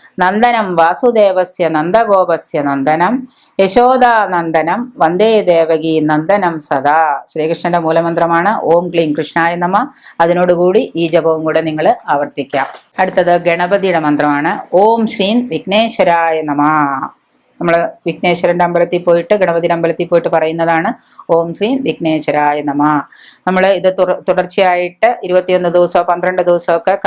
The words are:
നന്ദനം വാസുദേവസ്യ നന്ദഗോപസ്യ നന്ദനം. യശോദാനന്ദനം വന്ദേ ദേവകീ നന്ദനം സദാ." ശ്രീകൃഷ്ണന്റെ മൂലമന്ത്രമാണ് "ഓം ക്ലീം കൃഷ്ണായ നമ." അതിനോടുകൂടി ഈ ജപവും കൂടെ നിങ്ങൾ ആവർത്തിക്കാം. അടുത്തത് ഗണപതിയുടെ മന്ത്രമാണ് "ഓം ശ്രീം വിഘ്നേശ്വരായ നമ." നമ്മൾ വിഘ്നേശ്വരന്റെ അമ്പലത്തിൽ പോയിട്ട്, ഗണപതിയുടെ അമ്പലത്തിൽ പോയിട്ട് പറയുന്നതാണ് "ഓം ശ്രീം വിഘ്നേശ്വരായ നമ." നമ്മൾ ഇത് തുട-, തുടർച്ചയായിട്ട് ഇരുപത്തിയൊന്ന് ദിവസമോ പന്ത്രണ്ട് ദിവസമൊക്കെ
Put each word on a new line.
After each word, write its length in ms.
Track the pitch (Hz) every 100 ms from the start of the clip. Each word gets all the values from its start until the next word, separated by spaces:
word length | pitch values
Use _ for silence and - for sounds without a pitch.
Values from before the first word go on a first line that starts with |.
| - -
നന്ദനം 560 | 185 208 240 233 196 165
വാസുദേവസ്യ 920 | 165 170 247 220 196 185 180 - 165
നന്ദഗോപസ്യ 960 | 156 165 220 220 190 175 165 - 156
നന്ദനം. 680 | 143 139 139 156 190 254 - _ _ -
യശോദാനന്ദനം 1300 | 190 220 247 254 247 226 190 180 165 160 160 208 247 -
വന്ദേ 440 | 165 180 220 220
ദേവകീ 580 | 180 165 160 160 160 156
നന്ദനം 600 | 151 151 160 202 175 160
സദാ." 600 | - 139 143 160 156 139 -
ശ്രീകൃഷ്ണന്റെ 500 | 156 156 160 175 170
മൂലമന്ത്രമാണ് 840 | 160 165 170 170 170 170 190 226 147
"ഓം 240 | 170 180
ക്ലീം 240 | 175 156 151
കൃഷ്ണായ 380 | 151 170 170 175
നമ." 320 | 180 202 294 - - -
അതിനോടുകൂടി 680 | 170 175 180 175 180 208 262 160
ഈ 120 | 165
ജപവും 360 | 165 160 160
കൂടെ 180 | 160 160
നിങ്ങൾ 340 | 160 156 180 233 175
ആവർത്തിക്കാം. 580 | 143 143 - 131 139 135 - - -
അടുത്തത് 380 | 190 180 175 175
ഗണപതിയുടെ 640 | 170 170 175 196 190 170
മന്ത്രമാണ് 760 | 151 147 147 143 160 202 - 175
"ഓം 320 | 214 226 220
ശ്രീം 400 | - 196 240 247
വിഘ്നേശ്വരായ 960 | 160 180 208 226 - 175 170 165 160
നമ." 220 | 151 143 147 156 143 135 - - _ _ _ -
നമ്മൾ 280 | 175 170 170 - 170
വിഘ്നേശ്വരന്റെ 580 | 160 180 175 175 175 175
അമ്പലത്തിൽ 320 | 170 175 175
പോയിട്ട്, 380 | 175 170 170 208
ഗണപതിയുടെ 380 | 180 170 170
അമ്പലത്തിൽ 320 | 170 165 165 170
പോയിട്ട് 240 | 170 165
പറയുന്നതാണ് 640 | 165 160 165 165 160 190 262 _ - -
"ഓം 240 | 170 170 165
ശ്രീം 280 | 214 269
വിഘ്നേശ്വരായ 800 | 208 151 165 156 151 147 147 147
നമ." 400 | 147 143 151 147 - - - - 185
നമ്മൾ 180 | 185 190
ഇത് 300 | 180 185 185
തുട-, 180 | 180 - -
തുടർച്ചയായിട്ട് 880 | 175 175 - 185 180 175 - 226 -
ഇരുപത്തിയൊന്ന് 460 | 180 180 180 185 175
ദിവസമോ 340 | 175 175 180
പന്ത്രണ്ട് 380 | 175 175 180 180
ദിവസമൊക്കെ 560 | 175 175 175 170 185 196